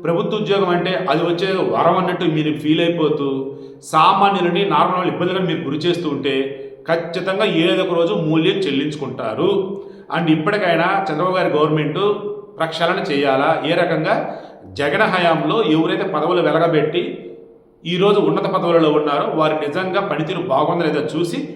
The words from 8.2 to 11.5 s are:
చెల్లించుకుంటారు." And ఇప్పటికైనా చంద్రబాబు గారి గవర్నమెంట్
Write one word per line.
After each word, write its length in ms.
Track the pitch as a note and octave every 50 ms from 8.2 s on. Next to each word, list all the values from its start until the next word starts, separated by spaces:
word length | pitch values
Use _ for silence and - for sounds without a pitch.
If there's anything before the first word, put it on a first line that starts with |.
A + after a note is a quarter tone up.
| D#3+ D3+ D#3 D#3+ D#3+ F#3 G3+ G3
చెల్లించుకుంటారు." 920 | - D3 C3+ C3+ D3 D3+ D3+ - C#3 A#2+ A2 - B2 A2+ A2 A#2 D#3+ G3 G3+ G3 F#3+ - - - - - - - - - C#3
And 160 | D#3+ E3+ D#3+
ఇప్పటికైనా 580 | D#3 D#3+ D#3 G3+ G3+ G#3 G3 F3 E3 D#3 E3 - - - -
చంద్రబాబు 340 | - D#3 D3+ F3 F#3 F#3 F#3
గారి 120 | F3
గవర్నమెంట్ 520 | D#3+